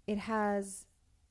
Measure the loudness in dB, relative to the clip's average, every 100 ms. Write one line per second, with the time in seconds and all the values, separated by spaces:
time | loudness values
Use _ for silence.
0 | -4 -4 0 2 4 2 -2 -8 -16 _
1 | _ _ _